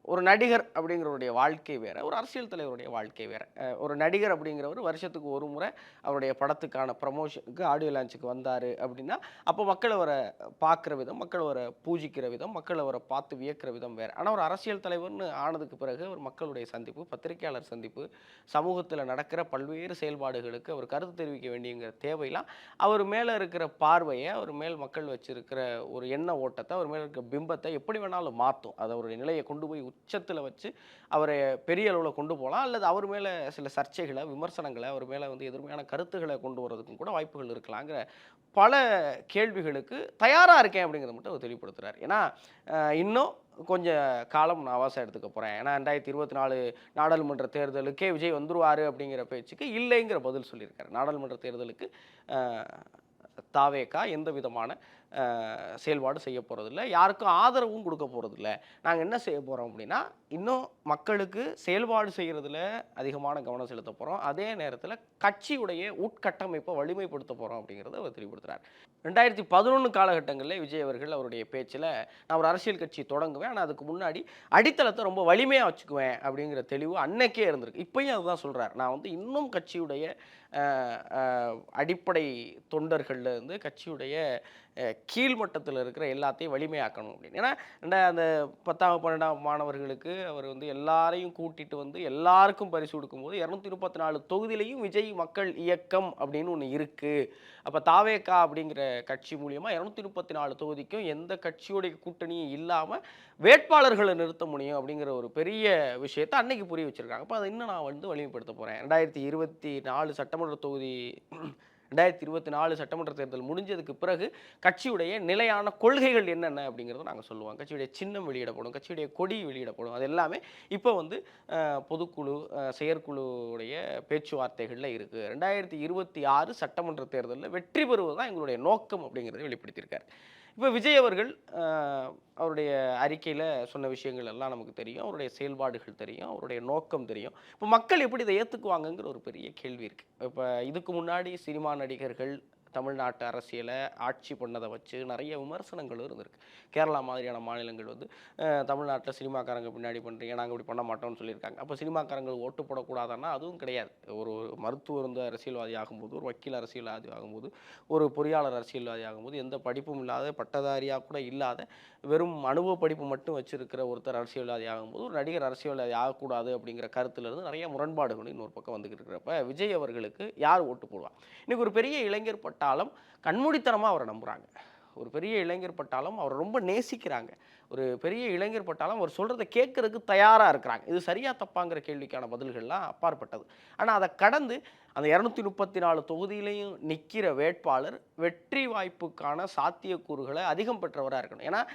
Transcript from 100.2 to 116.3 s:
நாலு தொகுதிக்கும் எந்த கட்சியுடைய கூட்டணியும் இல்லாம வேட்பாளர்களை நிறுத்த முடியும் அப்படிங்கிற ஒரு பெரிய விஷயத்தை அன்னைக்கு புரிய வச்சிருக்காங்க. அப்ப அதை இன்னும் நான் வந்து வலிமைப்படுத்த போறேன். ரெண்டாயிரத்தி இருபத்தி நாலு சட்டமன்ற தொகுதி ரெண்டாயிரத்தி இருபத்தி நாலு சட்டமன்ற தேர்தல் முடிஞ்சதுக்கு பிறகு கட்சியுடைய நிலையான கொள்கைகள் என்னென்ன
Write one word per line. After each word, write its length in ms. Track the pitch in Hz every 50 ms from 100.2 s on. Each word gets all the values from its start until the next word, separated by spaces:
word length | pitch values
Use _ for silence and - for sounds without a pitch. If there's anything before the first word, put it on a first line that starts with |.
| 175 - 160
நாலு 200 | 151 147 139 135 135
தொகுதிக்கும் 460 | 156 151 151 143 139 - - 220 208
எந்த 340 | 165 147 151 170 175 190 180 -
கட்சியுடைய 560 | 170 160 - - - 196 196 185 180 156 - -
கூட்டணியும் 460 | 175 175 - 170 165 170 170 160 139
இல்லாம 500 | 139 147 160 170 175 160 160 180 - 381 - - - - - - _ - 147
வேட்பாளர்களை 720 | 202 277 311 311 - 320 294 269 262 226 196 208 196 180
நிறுத்த 300 | 165 170 165 165 - 175
முடியும் 440 | 160 147 143 135 143 147 143 131 135
அப்படிங்கிற 200 | 151 151 147 139
ஒரு 220 | 131 123 120 117
பெரிய 640 | - 156 160 180 214 220 214 208 185 160 147 131 123 127
விஷயத்தை 400 | 139 131 - 151 156 - - 269
அன்னைக்கு 280 | 233 247 262 220 202
புரிய 220 | 175 165 165 160 143
வச்சிருக்காங்க. 300 | - - 117 117 117 120
அப்ப 180 | 139 - 233
அதை 140 | 220 202 196
இன்னும் 160 | 214 233 240
நான் 160 | 220 190 170 151
வந்து 320 | 139 143 143 165 196 160
வலிமைப்படுத்த 380 | 147 147 135 - 120 113 - 107
போறேன். 220 | - 110 113 107
ரெண்டாயிரத்தி 420 | 110 120 139 160 165 160 156 160
இருபத்தி 640 | 147 135 143 151 160 160 156 160 - - 151 143 139
நாலு 340 | - 135 127 143 156 151 143
சட்டமன்ற 300 | - 139 - - 165 165 156 147
தொகுதி 680 | 147 - 143 139 135 135 131 127 123 120 123 - - - _ 170 160 160 147 135 - _ _ _ _ _ - 139
ரெண்டாயிரத்தி 220 | 170 175 180 175 180
இருபத்தி 300 | 151 147 160 165 151 156
நாலு 260 | 147 147 160 165 160
சட்டமன்ற 360 | 147 147 - 160 165 165 151 143
தேர்தல் 320 | 139 135 131 127 127 127
முடிஞ்சதுக்கு 480 | 135 160 185 202 190 202 170 156 139 139
பிறகு 420 | - 170 185 180 165 190 - - - - - - _ -
கட்சியுடைய 580 | 185 185 - - 262 226 180 170 170 202 220
நிலையான 500 | 185 165 185 208 233 226 214 202 208 208
கொள்கைகள் 560 | 202 - - 233 269 262 262 262 247 233 202
என்னென்ன 440 | 175